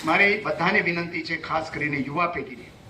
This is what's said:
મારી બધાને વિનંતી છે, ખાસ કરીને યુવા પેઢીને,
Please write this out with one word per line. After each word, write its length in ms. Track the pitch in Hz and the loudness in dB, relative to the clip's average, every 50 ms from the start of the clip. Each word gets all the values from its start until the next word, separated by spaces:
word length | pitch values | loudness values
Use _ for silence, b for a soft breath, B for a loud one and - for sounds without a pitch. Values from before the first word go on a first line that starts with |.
| - | 0
મારી 360 | 156 165 190 196 202 202 - | 2 4 6 6 6 4 2
બધાને 400 | - 151 151 - 170 185 202 202 | 0 -2 0 2 2 2 4 4
વિનંતી 420 | 175 185 170 175 170 170 180 165 156 | 2 2 0 -2 -2 -4 -6 -6 -6
છે, 180 | - 165 160 | -4 -6 -6
ખાસ 300 | - - 151 160 156 - | -4 -2 -2 -2 -2 -4
કરીને 260 | - 143 147 143 143 | -4 -4 -2 -2 -2
યુવા 300 | 135 127 143 143 170 175 | -2 -2 -2 0 0 0
પેઢીને, 380 | 170 - - - - - - - - - - - | 0 -2 -4 -8 -8 -12 -14 -16 -18 -20 -20 -20